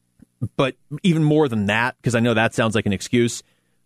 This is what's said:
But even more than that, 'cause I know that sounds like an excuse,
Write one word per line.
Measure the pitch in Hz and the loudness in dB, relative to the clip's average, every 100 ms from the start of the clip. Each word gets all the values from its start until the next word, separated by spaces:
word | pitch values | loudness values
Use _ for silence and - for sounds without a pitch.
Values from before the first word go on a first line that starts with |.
| _ _ - _ 120 - | _ _ -20 _ -8 -4
But | 131 - _ 147 | -4 -6 _ -2
even | 185 160 | 0 2
more | 151 151 143 | 2 2 2
than | 110 101 | 0 0
that, | 110 123 - | 0 -2 -4
'cause | 123 | -2
I | 117 | 0
know | 120 | 2
that | 110 113 | 2 0
sounds | - 113 | 0 0
like | 107 104 | 0 -2
an | |
excuse, | 95 - 120 120 - - _ _ _ | -4 -2 0 0 -4 -16 _ _ _